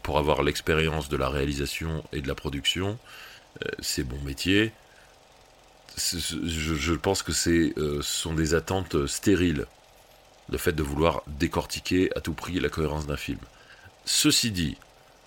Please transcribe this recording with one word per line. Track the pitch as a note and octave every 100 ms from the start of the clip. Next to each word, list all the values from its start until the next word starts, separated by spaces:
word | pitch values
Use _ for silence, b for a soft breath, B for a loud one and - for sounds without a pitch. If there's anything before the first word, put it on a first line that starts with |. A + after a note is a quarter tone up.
Pour | - D2+
avoir | D2 C2+
l'expérience | C#2+ D2 - D#2+ D#2+ D#2 C#2+
de | D2
la | C2+
réalisation | C#2+ C#2 C#2 C#2 - E2 D#2+ -
et | D#2
de | C#2
la |
production, | C#2+ D#2 C#2 C2+ F2 F#2+ A2+ B B B B B -
euh, | - -
c'est | - -
mon | C2+ C2+
métier. | C#2 C2+ F2 G2+ A2 - B B B B - - - - - - - -
C'est, | - F2
c'est, | - D#2+ F2
je, | E2 D#2
je | D#2 D2+
pense | D#2+ F#2+ F#2+
que | -
c'est, | D#2 E2 E2+ D#2+ -
euh, | D2 C#2+
ce | D2 -
sont | E2
des | D#2+ D#2+
attentes, | E2 D#2+ F#2+ F2+
euh, | D#2 C#2+
stériles. | - - F#2 F2+ C#2+ - - - - - - - - -
Le | -
fait | -
de | D#2
vouloir | C#2+ C#2+ E2 D2 -
décortiquer | C#2+ E2 F2 D2+ - - F2+ F#2+
à | -
tout | -
prix | D2 - F2+
la | C2+
cohérence | - D2+ D2 D2
d'un | C#2+
film. | - C2+ - B B B B -
Ceci | - - D3+ C#3 B2
dit, | F#2+ D#2 - - - - -